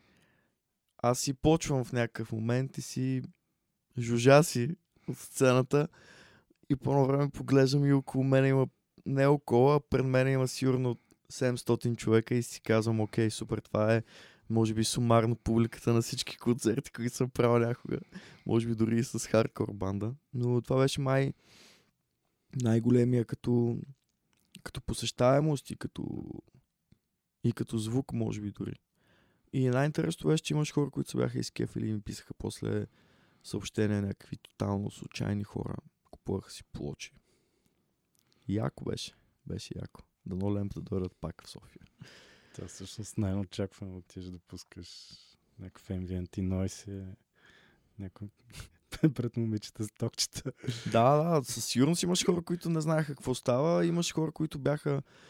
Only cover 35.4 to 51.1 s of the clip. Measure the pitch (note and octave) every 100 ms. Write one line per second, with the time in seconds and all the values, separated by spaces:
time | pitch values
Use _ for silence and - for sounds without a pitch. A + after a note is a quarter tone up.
35.4 | G2+ - - - - _ _ - - G2
36.4 | - - - - C#2+ - - _ _ _
37.4 | _ _ _ _ _ _ _ _ _ _
38.4 | - G2+ B2+ - - - - - _ _
39.4 | - F2+ - - - - - _ - F#2
40.4 | G2+ G2+ G2+ - - G2 F#2 - D#2+ -
41.4 | - - - - _ _ - - - -
42.4 | _ - F#2+ - F#2+ - G#2 - G2+ F#2+
43.4 | G2 - G2 - G2 F#2 F2+ - F#2 F2+
44.4 | - F2+ - - F2+ - - - _ _
45.4 | _ - F#2+ - - F#2 F2+ F#2 F2+ -
46.4 | F#2 F#2 F#2+ - - G2 F#2+ G2 _ _
47.4 | _ _ _ _ _ - G3 - - _
48.4 | _ - - _ _ - D#3+ C3 A#2+ A#2
49.4 | A2+ G#2+ - - G#2+ - A2+ - - -
50.4 | - - - A#2 - A2 A#2+